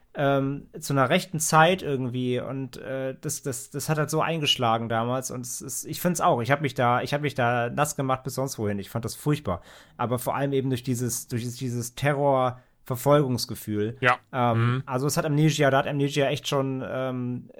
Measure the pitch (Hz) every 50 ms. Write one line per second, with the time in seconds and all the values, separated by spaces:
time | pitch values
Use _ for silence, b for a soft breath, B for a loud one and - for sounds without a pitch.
0 | b b - - 143 139 139 139 135 135 143 143 - - - 160 156 - 139 139
1 | 131 120 170 185 180 - - 156 - - 160 156 160 170 190 185 - 151 139 123
2 | 131 120 120 127 127 123 123 123 - - 135 135 135 120 120 - - - 131 135
3 | 131 131 131 - - 151 - - - 143 123 - - - - 143 - - 156 151
4 | 151 147 156 156 113 147 165 165 147 135 - - 123 113 113 117 117 110 113 113
5 | 117 120 123 131 123 - - 127 120 120 - - - 135 - - - - 160 -
6 | - 180 175 - - 175 151 120 117 117 139 151 156 135 - - 123 120 120 123
7 | 110 - 143 147 147 156 147 - 120 117 123 120 117 120 131 135 151 151 - -
8 | 135 131 131 127 - 135 - - 135 135 - - 110 104 104 101 95 - - 117
9 | 117 110 - - - 151 147 - - - 87 - B B B B B B B B
10 | 120 110 127 123 - 131 85 123 143 143 139 135 127 135 131 120 123 131 123 120
11 | 127 117 117 - - - 127 117 117 123 120 - 135 123 120 120 117 - - -
12 | 139 143 147 139 143 139 135 131 127 127 120 B B B B B - - 131 123
13 | - 139 147 147 143 127 123 120 - - 113 - - - 104 104 104 110 120 123
14 | 131 123 123 - _ _ - 131 120 120 113 113 117 120 123 131 135 - 131 127
15 | 135 147 - 170 165 156 143 147 156 156 143 151 147 135 135 135 143 - 147 143
16 | 139 143 143 147 139 135 147 - - - 147 139 135 135 131 131 123 90 117 131
17 | 131 131 127 127 123 123 123 120 120 - -